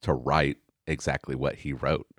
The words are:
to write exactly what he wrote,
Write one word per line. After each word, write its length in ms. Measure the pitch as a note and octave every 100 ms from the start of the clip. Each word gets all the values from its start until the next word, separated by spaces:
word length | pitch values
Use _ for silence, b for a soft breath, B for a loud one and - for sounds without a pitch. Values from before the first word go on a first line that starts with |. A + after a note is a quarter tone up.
to 120 | -
write 440 | C2 B1 D2+ C#2+ - _ _ -
exactly 480 | D2 - C2+ - B1+
what 200 | C#2 -
he 140 | C#2+
wrote, 340 | C2 C#2 D#2 -